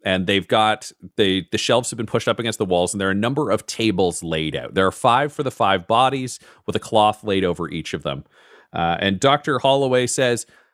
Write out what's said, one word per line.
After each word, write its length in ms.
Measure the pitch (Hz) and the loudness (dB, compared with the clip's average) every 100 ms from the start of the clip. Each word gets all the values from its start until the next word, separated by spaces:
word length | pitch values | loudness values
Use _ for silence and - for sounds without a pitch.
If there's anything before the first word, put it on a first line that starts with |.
| 101 | -2
and 220 | 95 90 | 0 2
they've 200 | 98 92 | 0 2
got 460 | 113 107 107 - - 90 - | 2 2 0 -6 -18 -8 0
the, 280 | 101 95 87 | 2 0 -2
the 60 | 107 | -4
shelves 320 | - 120 123 | 0 0 0
have 80 | 117 | -6
been 80 | 110 | -4
pushed 240 | 113 120 | -2 -2
up 100 | 110 | -2
against 180 | 117 - | -4 -4
the 60 | |
walls, 300 | 98 87 90 | 0 0 0
and 80 | 101 | -2
there 80 | 95 | -2
are 20 | |
a 40 | 98 | 0
number 360 | 113 139 127 | 0 -2 0
of 140 | 98 - | -2 -2
tables 580 | - 113 95 90 - | -2 0 2 0 -2
laid 320 | 82 80 78 71 | -4 -4 -2 -6
out. 180 | 62 | -4
There 140 | - 95 | 0 0
are 40 | |
five 420 | - 127 123 147 | 2 2 2 0
for 100 | - | -4
the 80 | 131 | -6
five 360 | - 104 98 87 | 0 2 2 2
bodies 520 | 113 131 135 127 - - - - | 2 2 0 -6 -12 -18 -16 -6
with 120 | - | -6
a 20 | |
cloth 460 | - 110 107 104 107 | 0 4 4 2 -2
laid 180 | 98 | 0
over 240 | 92 85 80 | 0 -2 -6
each 240 | 82 98 | -8 -8
of 100 | 85 | -8
them. 200 | 73 71 - _ _ - _ | -6 -8 -12 _ _ -20 _
Uh, 240 | - 85 85 | -4 -2 0
and 180 | 98 95 | 0 2
Doctor 400 | 135 143 156 127 | 2 2 0 0
Holloway 480 | 135 139 135 127 123 | 2 2 2 0 0
says, 380 | - 127 120 - _ _ | 0 0 0 -6 _ _